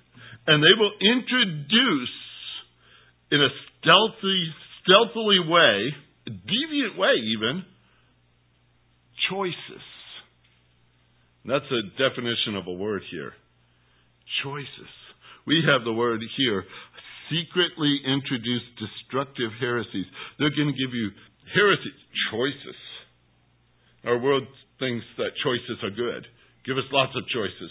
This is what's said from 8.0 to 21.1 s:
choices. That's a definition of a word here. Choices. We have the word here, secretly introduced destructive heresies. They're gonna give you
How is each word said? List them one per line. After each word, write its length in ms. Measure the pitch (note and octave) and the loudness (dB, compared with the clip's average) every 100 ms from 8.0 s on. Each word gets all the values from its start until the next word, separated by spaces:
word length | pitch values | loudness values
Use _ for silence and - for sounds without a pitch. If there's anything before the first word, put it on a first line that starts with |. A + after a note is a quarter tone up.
| _ _ _ _ _ _ _ _ _ _ _ - - | _ _ _ _ _ _ _ _ _ _ _ -8 -6
choices. 520 | F#3+ F#3 - - - - - - - - _ _ _ _ _ _ _ _ _ _ _ - | -4 -6 -8 -14 -18 -20 -20 -20 -20 -20 _ _ _ _ _ _ _ _ _ _ _ -4
That's 240 | C#3 C#3 | -4 -2
a 120 | B2 G2 G#2+ | -4 -4 0
definition 600 | C3+ - A#2+ A#2 - G2 | 0 0 -6 -4 -4 -4
of 100 | F2 | -6
a 60 | |
word 300 | F2+ G#2 G2 - | -8 -4 -6 -8
here. 220 | E2 C2 - _ _ _ _ _ _ _ _ - - | -12 -12 -16 _ _ _ _ _ _ _ _ -10 -8
Choices. 480 | C#3 C#3+ C3+ - - - - - - - - | -6 -8 -12 -16 -20 -20 -20 -20 -20 -14 0
We 160 | D#3+ D#3 | 2 4
have 180 | C3+ | 4
the 80 | A#2 | 2
word 280 | A2+ A#2+ A2+ A2+ - | 0 2 0 -4 -2
here, 300 | C3 G2 F#2 - - - - - - | 0 0 -4 -16 -20 -20 -20 -20 -6
secretly 680 | D#3+ E3+ F3+ E3+ - D3 C#3+ | -6 -4 -2 -2 0 0 0
introduced 680 | C3+ C#3 C3+ C3 A2 B2 - - | 0 -2 -2 -6 -2 -4 -6 -10
destructive 760 | G#2+ - - C3 C3+ C3+ A2+ A2 | -12 -12 -6 -4 -4 -4 -6 -4
heresies. 460 | B2 A#2+ G#2 G2 F2+ - - - | -2 -2 -4 -6 -8 -10 -16 -2
They're 120 | D3 | 0
gonna 220 | C#3+ D3 | 2 0
give 200 | C3 C3 | 0 -4
you 200 | A#2+ G#2+ | -4 -6